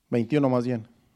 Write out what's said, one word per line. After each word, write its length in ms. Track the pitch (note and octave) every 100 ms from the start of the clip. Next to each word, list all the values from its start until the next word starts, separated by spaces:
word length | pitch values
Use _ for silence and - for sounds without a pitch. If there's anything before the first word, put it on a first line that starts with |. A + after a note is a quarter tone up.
| _
veintiuno 400 | A#2+ A2+ D3 C#3
más 160 | B2+ A#2+
bien. 220 | A#2+ A2 _ _